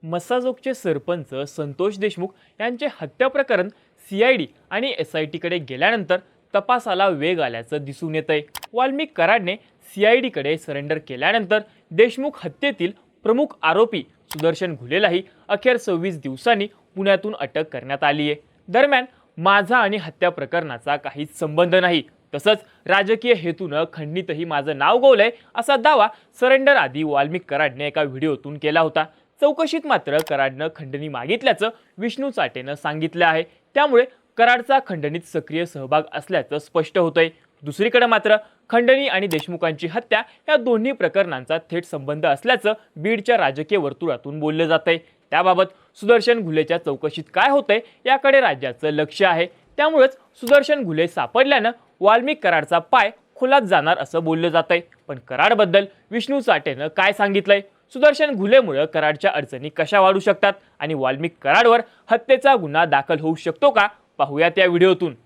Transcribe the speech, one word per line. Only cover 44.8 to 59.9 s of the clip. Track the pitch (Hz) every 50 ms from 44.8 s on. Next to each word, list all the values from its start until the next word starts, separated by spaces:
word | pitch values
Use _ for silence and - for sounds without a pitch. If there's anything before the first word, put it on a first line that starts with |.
| 160 170 170 165 - _ _ _ _ _
त्याबाबत | - 156 180 185 185 175 285 277 - _ _ _ _
सुदर्शन | - - 202 240 233 214 233 240 233
घुलेच्या | 208 165 156 156 156 156 165 170
चौकशीत | 170 156 139 131 - 151 147 - 156 _ _
काय | 185 202 262
होतंय, | 277 285 - - 202 220 233 - _ _ _
याकडे | - 269 269 - 269 269 180
राज्याचं | 165 143 139 127 135 131 120 _ - 151
लक्ष | 151 147 156 151 - - 196
आहे, | 185 170 165 170 180 _ _ _ _ _ -
त्यामुळेच | 294 311 320 302 262 269 262
सुदर्शन | _ _ _ _ _ - 233 285 285 277 - 302 285 262
घुले | 175 160 156 165 175
सापडल्यानं | - - 135 117 _ 233 262 269 285 262 208 226 240 _ _ _ _ _
वाल्मिक | 185 202 220 233 247 269 302 302 -
कराडचा | 190 170 160 147 - 175 170
पाय | 160 _ - 254 214 - 330 _ _ _ _
खोलात | - 254 254 277 285
जाणार | 233 190 185 165 143 156 175 -
असं | 139 - - 165 165
बोललं | 160 160 160 160 175
जातंय. | 156 165 165 - 175 175 170 _ _ _ _ _
पण | 147 127 _ _
कराडबद्दल | 127 127 151 208 233 202 214 185 165 196 202 196 _ _ _ _
विष्णू | 202 233 226 - 277 277
चाटेनं | 247 - 190 151 143 160 135 123 143 160
काय | 156 - 185 196
सांगितलंय, | 208 202 208 202 196 202 196 190 202 202 196 - _ _ _ _ -
सुदर्शन | 262 254 302 285 294 311 294 277
घुलेमुळं | 208 190 202 233 269 254 190 143 135 151
कराडच्या | 156 - 165 151 151 151 143 - 196
अडचणी | - 151 143 - - 127 131 151
कशा | - - 160 147